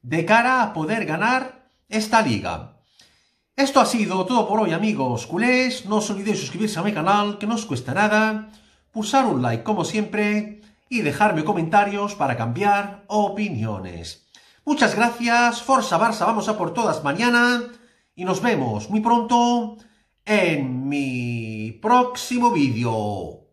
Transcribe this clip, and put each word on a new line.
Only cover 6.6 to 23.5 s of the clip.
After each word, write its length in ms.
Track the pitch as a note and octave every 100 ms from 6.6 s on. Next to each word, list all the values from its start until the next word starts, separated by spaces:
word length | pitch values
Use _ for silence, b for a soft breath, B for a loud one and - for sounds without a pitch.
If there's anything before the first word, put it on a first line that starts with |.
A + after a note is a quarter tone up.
| G#3+ D#3+
a 40 |
mi 100 | G3
canal, 440 | G#3 E3 G#3 G#3 G3+
que 100 | G#3
no 80 |
os 120 | A3+ -
cuesta 260 | B2+ -
nada, 560 | F#3 G#3 G#3+ A3 G#3+ - B B B B
pulsar 360 | A3+ G#3+ C#4 C4
un 160 | C#3+
like 200 | B2 A2
como 220 | - G#3+
siempre 800 | D#3+ G#3+ G#3 G#3 G#3 G#3 G#3 - b b b
y 140 | B3
dejarme 420 | G#3+ - G#3 E3
comentarios 720 | D#3 F3 D#3+ G3+ G3+ G3+ G3+
para 240 | - C3+ A#2+
cambiar 680 | A#2 A#2+ G#3 G3+ G3+ - -
opiniones. 1160 | G#3+ G3+ G3 G#3 C#3 A2 G2+ F#2 E2+ E2 - b b b b
Muchas 300 | - D4 A3+
gracias, 680 | G#3 A#3 A#3 A#3 A#3 A#3+ A#3
Forza 380 | - C4 G#3 E3
Barça, 260 | A3+ G#3+
vamos 240 | F3+ A3 G#3
a 80 | -
por 160 | F3
todas 320 | - A3 -
mañana 600 | C#3+ D#3 A#3+ A#3+ A#3+ B3 A#3 B B B B
y 100 | -
nos 180 | F#3 F#3
vemos 480 | A#3+ G#3 B2+ G#2+ -
muy 100 | G#3+
pronto 760 | A3 A#3+ A3+ A#3+ A#3+ A#3+ G#3+ - B B B B
en 640 | - G#3+ F3+ D3+ C3+ B2+ C3+
mi 880 | C#3+ C3+ B2+ A#2+ A#2 A2 A2 G#2+ A2
próximo 720 | G#3+ B3 B3 B3 - B3 A#3+
vídeo. 960 | E3 C#3 A2+ A#2+ A2 G#2 G2+ E2 F2 _